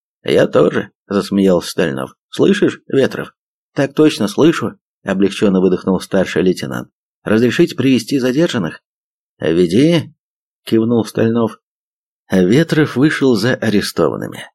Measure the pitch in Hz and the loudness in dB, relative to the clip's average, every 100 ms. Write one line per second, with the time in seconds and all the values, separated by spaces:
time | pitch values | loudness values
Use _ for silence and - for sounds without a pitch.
0 | _ _ - 80 139 123 170 127 95 _ | _ _ -2 0 2 2 2 0 -6 _
1 | _ 98 92 98 95 87 - - 85 67 | _ -4 -2 0 2 2 -2 -4 -4 -4
2 | 65 _ _ - 151 196 156 - _ 135 | -10 _ _ 0 0 2 0 -2 _ -2
3 | 123 - 71 _ _ _ _ - 135 - | -2 -4 -12 _ _ _ _ -4 -4 2
4 | 151 151 104 - 147 - 107 - _ _ | 2 2 -4 2 2 2 -6 -10 _ _
5 | - 95 98 - 107 95 92 90 - 90 | -6 0 0 0 0 2 2 0 -2 -4
6 | - 98 87 90 90 87 69 62 - _ | -2 -2 0 0 0 -2 -6 -8 -12 _
7 | _ _ - 110 120 113 170 - 135 123 | _ _ -2 0 2 2 0 0 0 0
8 | - 143 127 127 170 123 80 - _ _ | 0 -2 -2 0 -2 -2 -6 -10 _ _
9 | _ _ _ _ 76 82 87 98 156 170 | _ _ _ _ -2 2 2 2 2 2
10 | - _ _ _ _ _ - 113 113 120 | -2 _ _ _ _ _ -2 -2 0 -2
11 | 104 - 113 117 110 - _ _ _ _ | -2 -2 0 0 -2 -6 _ _ _ _
12 | _ _ _ 95 90 127 165 156 147 120 | _ _ _ 0 2 2 2 0 0 2
13 | 151 - 135 113 117 123 113 101 - - | 0 2 2 2 0 -2 0 -2 -2 -2
14 | 76 52 52 50 - | -2 -2 -10 -12 -18